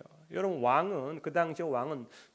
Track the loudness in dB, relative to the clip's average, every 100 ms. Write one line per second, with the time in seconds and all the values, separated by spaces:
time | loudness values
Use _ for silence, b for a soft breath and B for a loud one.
0 | -18 -20 -10 -2 -2 2 4 4 4 -2
1 | -4 -6 -4 0 0 0 -2 -2 -2 -6
2 | -10 B B